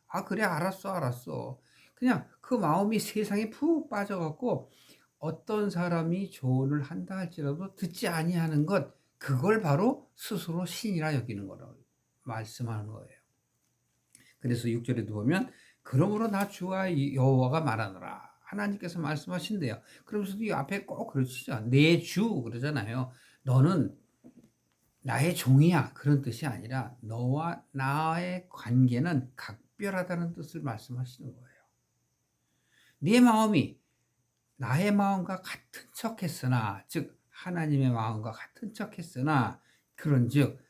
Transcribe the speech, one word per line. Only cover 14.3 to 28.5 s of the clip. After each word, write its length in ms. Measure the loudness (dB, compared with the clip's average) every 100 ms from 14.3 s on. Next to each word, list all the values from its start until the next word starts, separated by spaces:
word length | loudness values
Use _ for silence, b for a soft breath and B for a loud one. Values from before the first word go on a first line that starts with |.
| _
그래서 300 | -4 -2 -2
육 140 | -2
절에도 300 | -2 -4 -4 -2
보면, 360 | 0 0 -2 B B B
"그러므로 460 | -2 2 2 2 0
나 200 | 0 -2
주와 440 | -4 -6 -2 -2
여호와가 720 | 0 0 2 4 4 4 0
말하노라." 720 | 0 -2 -4 -8 -12 -14 -16 _
하나님께서 580 | -10 -6 -4 -4 -8 -6
말씀하신대요. 840 | -4 -4 -6 -6 -4 -4 -4 -6 B B -8
그러면서도 380 | -4 -4 -4
이 80 | -2
앞에 340 | -2 -2 -6 -6
꼭 260 | -10 -4
그러시죠. 500 | -2 -2 -4 -6 -4
"내 380 | 4 6 8 6
주" 420 | 2 0 0 0
그러잖아요. 680 | -4 -4 -2 -2 -2 -4 -6 B B B
"너는 540 | 4 6 6 6 0 -4 _ _ -20 -20 -20 _ _ _ _ _
나의 340 | -2 2 2 2
종이야." 580 | 6 8 8 6 0
그런 280 | -2 0 0
뜻이 240 | 0 -4 -6
아니라 500 | -6 -6 -6 -6 -12
너와 600 | -10 -4 -2 -2 -4 -8 -10
나의 760 | -6 -4 -2 0 -2 -4 -6
관계는 840 | -10